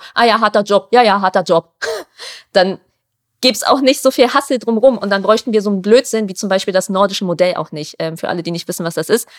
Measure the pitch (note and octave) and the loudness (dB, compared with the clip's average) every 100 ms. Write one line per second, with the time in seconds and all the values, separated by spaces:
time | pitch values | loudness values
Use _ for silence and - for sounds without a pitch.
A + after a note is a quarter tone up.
0 | - - A#3 A3 G#3+ G#3+ G3+ G3+ - A#3+ | -4 0 2 4 2 0 2 0 2 4
1 | A3+ G3 F#3+ F#3+ F3 E3+ - _ - G#4+ | 4 2 0 0 2 0 0 _ -8 -8
2 | - - - - - G3 F#3 E3+ _ _ | -10 -18 -18 -18 -2 2 2 0 _ _
3 | _ _ _ _ B3+ - - C4+ C4 C#4 | _ _ _ _ -2 0 0 2 2 2
4 | C4+ C#4 B3 C#4 - B3+ A#3 A3 C4 A#3 | 0 2 2 0 -2 -4 -2 2 2 2
5 | G3+ G3 F#3+ A3 - G#3+ G3+ G3 G3 A#3+ | 0 -2 0 0 0 -2 0 -2 2 2
6 | C4+ A3+ G#3 F3+ G3+ F#3+ - F#3+ F#3+ F#3+ | 2 -2 -4 -6 -2 -2 0 -2 -2 0
7 | G3+ G3 F#3 E3 F3+ - E3 D3+ D#3 - | 0 0 -4 0 0 0 -8 -10 -12 -8
8 | D#3+ E3 - E3+ E3 E3+ - F3+ E3 D#3+ | -8 -6 -6 -6 -6 -8 -8 -8 -6 -4
9 | E3 A#3 - | 0 -2 -2